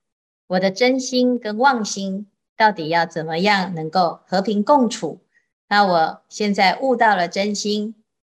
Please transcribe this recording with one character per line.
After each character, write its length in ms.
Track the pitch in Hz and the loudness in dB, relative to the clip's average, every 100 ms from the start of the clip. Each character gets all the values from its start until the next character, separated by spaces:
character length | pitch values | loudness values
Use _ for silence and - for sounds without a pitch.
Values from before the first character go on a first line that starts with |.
| _ _ _ _ - | _ _ _ _ -4
我 120 | 185 | -2
的 100 | 190 | 0
真 300 | 190 247 262 | 2 2 2
心 400 | 254 254 247 247 | 0 0 2 0
跟 180 | 220 214 | -4 0
妄 260 | 262 247 | 2 2
心 440 | 208 - 196 190 208 _ _ - | -2 -6 -6 -6 -10 _ _ 0
到 160 | 220 | 2
底 180 | 190 156 | 2 -2
要 180 | 165 165 | 0 0
怎 180 | 170 156 | -4 -6
么 140 | 165 | -2
样 340 | 196 202 180 | 2 2 0
能 160 | 170 156 | -4 -4
够 300 | 190 175 160 _ | 0 0 -2 _
和 140 | 185 | -4
平 220 | 202 208 | -2 0
共 240 | 208 294 233 | 2 4 2
处？ 320 | - 160 - _ _ _ _ - | -2 -8 -10 _ _ _ _ -2
那 160 | 208 | 2
我 380 | 202 170 160 - _ | 2 2 0 -4 _
现 240 | - 208 | -6 -2
在 240 | 202 190 175 | 2 2 2
悟 160 | 269 240 | 0 2
到 200 | 233 196 | 4 2
了 120 | 175 | 0
真 280 | 190 202 202 | -2 -4 -4
心， 400 | 208 208 208 226 _ _ | -4 -4 -6 -10 _ _